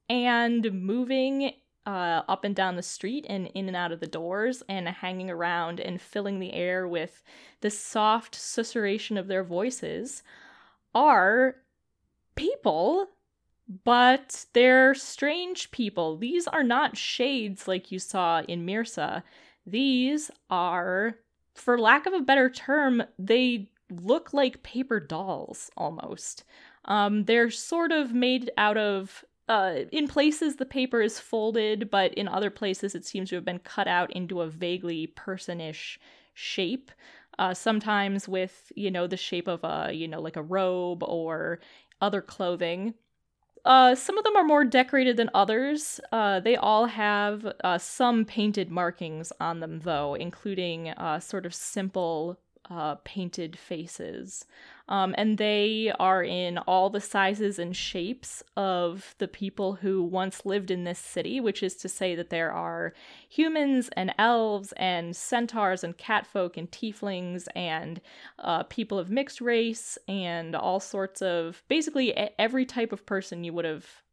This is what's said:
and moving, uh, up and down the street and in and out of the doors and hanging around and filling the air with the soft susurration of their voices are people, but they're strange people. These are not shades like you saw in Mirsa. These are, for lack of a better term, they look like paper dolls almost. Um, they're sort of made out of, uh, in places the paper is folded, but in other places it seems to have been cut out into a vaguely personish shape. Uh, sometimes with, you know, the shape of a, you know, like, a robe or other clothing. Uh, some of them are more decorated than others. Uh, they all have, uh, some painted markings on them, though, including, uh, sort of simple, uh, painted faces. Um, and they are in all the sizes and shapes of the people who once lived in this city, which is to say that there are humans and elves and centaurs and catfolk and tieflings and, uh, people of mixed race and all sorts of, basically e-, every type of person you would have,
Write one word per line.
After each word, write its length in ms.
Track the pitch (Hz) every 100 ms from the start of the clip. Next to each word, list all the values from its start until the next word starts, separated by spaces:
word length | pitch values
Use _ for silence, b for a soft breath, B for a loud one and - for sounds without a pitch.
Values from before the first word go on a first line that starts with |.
| -
and 640 | 247 247 233 233 240 220
moving, 840 | 190 190 240 247 269 262 277 277 - _ _ 208
uh, 360 | 190 175 165 -
up 160 | 190
and 120 | 208 196
down 200 | 190 180
the 60 |
street 440 | - - 196 277 -
and 180 | 196 180
in 180 | 190 190
and 80 | 180
out 160 | 175
of 80 | 165
the 60 | 165
doors 560 | 160 170 196 233 254 -
and 180 | 196 170
hanging 400 | 180 185 185 185
around 480 | 170 175 175 170 175
and 200 | 185 180
filling 380 | - 208 202 196
the 160 | 185
air 340 | - 175 185 180
with 340 | 175 170 - _ B B B
the 80 | 208
soft 640 | 208 - 220 214 226 -
susurration 840 | - - - 226 240 202 220 - 202
of 80 | 190
their 160 | 190
voices 760 | 185 175 233 254 165 165 254 - - B B B B B _
are 600 | 226 294 226 190 233 262 - _ _ _ _ _ _ _
people, 720 | - 330 571 208 160 196 359 370 _ _ _ _ _ - 185
but 600 | - 240 247 262 - - -
they're 420 | 240 254 262 262
strange 760 | 262 - - 285 339 359 359 -
people. 460 | - 208 175 160 160
These 300 | 240 349 339
are 160 | 320
not 340 | 247 240 294 -
shades 720 | - - 254 269 214 190 -
like 220 | 180 -
you 60 | 185
saw 420 | - 190 175 165 -
in 180 | 170 170
Mirsa. 560 | 214 226 - 147 - - b b b -
These 640 | 220 269 254 254 302 302 - -
are, 680 | 180 175 175 180 185 226 226 _ _ _
for 240 | - - 240
lack 280 | 220 277 381
of 60 |
a 80 | 370
better 300 | 262 277 254
term, 520 | 254 - 294 269 240 - -
they 500 | 190 233 254 240 196 _ -
look 420 | 175 185 311 -
like 300 | 285 262 -
paper 380 | - 247 262 214
dolls 680 | 147 160 190 151 - - - -
almost. 680 | 156 165 - - - - - B B B -
Um, 380 | 208 208 214
they're 260 | 208 233 233
sort 420 | - - 339 339
of 200 | 311 269
made 380 | 240 254 254 247 -
out 180 | 208 214
of, 480 | 208 196 196 - - _ -
uh, 320 | 220 190 147 -
in 160 | 311 285
places 480 | 302 302 302 320 285
the 100 | 262
paper 340 | 269 254 233
is 180 | 214 -
folded, 720 | - 226 220 220 214 214 214
but 220 | 196 185
in 140 | - 202
other 220 | 185 202
places 440 | - 202 185 196
it 120 | 175 -
seems 240 | 190 190
to 40 | 180
have 80 |
been 140 | 180 180
cut 300 | - - 190
out 240 | 180 180
into 300 | 180 175 180
a 60 | 165
vaguely 580 | 160 175 180 175 165 160
personish 920 | - - 185 - 170 160 156 - - b b b
shape. 560 | - - - 180 254 - - B B B -
Uh, 140 | 185
sometimes 760 | 180 226 214 214 208 196 196 190
with, 420 | 185 185 - - -
you 140 | 202
know, 160 | 185 175
the 80 | 185
shape 320 | - 175 170
of 160 | 170
a, 260 | 160 151 -
you 140 | 156 160
know, 140 | 160
like, 160 | 160 160
a 60 |
robe 600 | 156 190 185 180 180 170
or 560 | 170 170 160 160 165 170 b b b b
other 200 | 202 196
clothing. 760 | - - 180 175 170 175 214 226 _ _ _ _ _ -
Uh, 280 | - 262 254
some 220 | 254 - 403
of 60 |
them 120 | 427 415
are 80 |
more 200 | 311 294
decorated 520 | 262 254 262 277 254 233
than 120 | 226
others. 640 | 196 196 220 269 302 302 - -
Uh, 260 | 220 208 190
they 160 | 220
all 320 | 240 208 214 233
have, 580 | 220 208 208 208 208 214 -
uh, 120 | 180 175
some 480 | - - 247 233
painted 460 | 220 220 208 208 175
markings 640 | 170 175 175 165 156 165 -
on 180 | 160 165
them, 220 | 160 160
though, 340 | 170 147 147
including, 760 | 143 170 - 208 185 180 165 165
uh, 280 | - 170 156
sort 260 | - 196
of 80 | 180
simple, 840 | - - 208 190 190 170 160 165 185 _ _ -
uh, 240 | 170 151 143
painted 540 | - 196 175 - 160 170
faces. 840 | - 165 170 - - - 190 - - B B B B
Um, 280 | 196 190 -
and 220 | 214 214
they 560 | 214 208 208 220 220 -
are 240 | 185 190
in 360 | 175 180 180 175
all 320 | - 185 190
the 100 | 202
sizes 580 | - 202 196 208 202 196
and 160 | 170
shapes 680 | 185 - 185 180 254 - - -
of 600 | - 196 180 175 190 - -
the 100 | 185
people 500 | - 196 - 196 190
who 260 | 196 190
once 420 | 175 185 190 -
lived 260 | 196 202 185
in 140 | 180
this 140 | 175 180
city, 420 | - 180 - 262
which 220 | 226 196
is 120 | 185 -
to 120 | 185
say 260 | - 190
that 140 | 170 170
there 240 | 165 165
are 400 | 170 170 170 165 - B B B
humans 640 | - 320 311 285 262 240 -
and 180 | 185 -
elves 540 | 220 240 220 208 196 -
and 400 | 185 175 170 175
centaurs 680 | - 240 233 233 196 185
and 120 | 170 175
catfolk 640 | - 214 - 202 180 170
and 120 | 170
tieflings 760 | - 220 202 202 180 180 180 - -
and, 460 | 175 160 170 170 B B B B
uh, 240 | - 165
people 340 | - - 220 196
of 100 | 175
mixed 320 | 233 277 -
race 560 | 240 233 233 226 - - -
and 480 | 196 180 170 165
all 260 | 165 - 190
sorts 420 | - 202 190 -
of, 400 | 190 175 165 180 -
basically 420 | 311 311 285 240
e-, 180 | - 208 -
every 280 | 226 262 254
type 260 | 247 226
of 140 | 202 -
person 360 | 196 185 170
you 120 | 170
would 100 | 170
have, 220 | 165 156 - - _